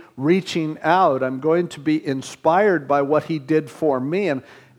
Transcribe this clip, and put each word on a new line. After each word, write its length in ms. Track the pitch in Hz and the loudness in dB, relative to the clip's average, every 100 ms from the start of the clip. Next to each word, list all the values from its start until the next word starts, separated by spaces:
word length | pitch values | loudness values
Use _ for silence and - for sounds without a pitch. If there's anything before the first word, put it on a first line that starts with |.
| - - | -16 -4
reaching 640 | 143 185 175 175 156 156 | 0 0 0 -4 -4 -4
out. 420 | 156 180 175 131 | 2 4 4 2
I'm 160 | 131 131 | -2 -2
going 260 | 151 170 170 | 0 0 -2
to 120 | 151 | -4
be 260 | 147 156 151 | -2 -2 -2
inspired 800 | 135 - - 160 180 214 165 135 | -6 -8 -2 2 4 4 2 0
by 160 | 143 | 0
what 220 | 139 151 | 2 0
he 160 | 151 160 | -2 -8
did 280 | 131 156 147 | 0 -2 -2
for 300 | - 156 127 | -4 -2 0
me, 300 | 135 185 190 | -2 -2 -2
and, 140 | 127 - - - | -4 -6 -20 -20